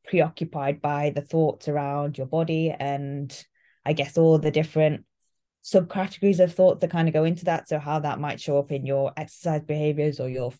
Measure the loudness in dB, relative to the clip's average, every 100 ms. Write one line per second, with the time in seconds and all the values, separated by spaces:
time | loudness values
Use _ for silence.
0 | -2 2 2 0 -8 -4 -4 -2 -2 -2
1 | -2 -2 -2 0 0 0 -4 -4 -2 -2
2 | -4 -6 -4 -2 0 0 -2 -4 -6 -6
3 | -6 -8 -8 -12 -20 _ _ _ -4 -2
4 | 0 4 6 6 4 0 0 2 2 0
5 | _ _ _ _ _ _ 0 2 2 -4
6 | -6 0 0 4 2 6 4 4 0 2
7 | 2 4 2 0 -2 -2 -2 -6 -2 -2
8 | -2 -4 -6 -6 0 0 0 -4 -2 -2
9 | -2 -4 -12 -6 -2 -2 -2 -2 0 2
10 | 0 -2 -6 -4 -6 -8